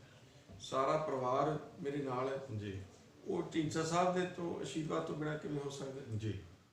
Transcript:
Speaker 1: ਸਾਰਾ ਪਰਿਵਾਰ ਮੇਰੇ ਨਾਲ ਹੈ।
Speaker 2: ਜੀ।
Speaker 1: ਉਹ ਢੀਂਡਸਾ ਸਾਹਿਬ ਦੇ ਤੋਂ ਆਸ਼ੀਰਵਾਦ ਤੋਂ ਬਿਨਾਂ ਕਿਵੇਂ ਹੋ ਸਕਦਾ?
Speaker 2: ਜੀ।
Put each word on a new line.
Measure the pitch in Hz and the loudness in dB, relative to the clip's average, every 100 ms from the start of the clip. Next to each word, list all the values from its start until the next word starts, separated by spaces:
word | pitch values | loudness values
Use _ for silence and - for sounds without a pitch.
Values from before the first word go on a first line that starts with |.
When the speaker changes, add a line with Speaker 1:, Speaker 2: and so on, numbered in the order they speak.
| - - - - - - | -16 -20 -20 -20 -18 -14
Speaker 1:
ਸਾਰਾ | - 131 139 156 | -2 2 4 4
ਪਰਿਵਾਰ | 151 131 123 135 147 151 - - | 2 2 4 4 4 2 -4 -6
ਮੇਰੇ | 139 143 | -2 -2
ਨਾਲ | 135 123 135 | 0 0 0
ਹੈ। | 135 135 107 | -2 -4 -4
Speaker 2:
ਜੀ। | 101 95 - - - - - | -4 -6 -8 -16 -20 -14 -2
Speaker 1:
ਉਹ | 180 | 0
ਢੀਂਡਸਾ | 160 165 151 160 | 2 2 2 2
ਸਾਹਿਬ | 156 170 180 | 2 4 6
ਦੇ | 180 180 | 4 0
ਤੋਂ | 180 170 - | -2 -4 -2
ਆਸ਼ੀਰਵਾਦ | - 165 151 160 | -2 -2 0 0
ਤੋਂ | 160 156 | 0 -2
ਬਿਨਾਂ | 151 151 | -2 -2
ਕਿਵੇਂ | 156 147 | -2 -2
ਹੋ | 139 | -2
ਸਕਦਾ? | - 135 135 117 104 | -6 -6 -6 -4 -2
Speaker 2:
ਜੀ। | 107 90 - - - | -2 -4 -8 -18 -20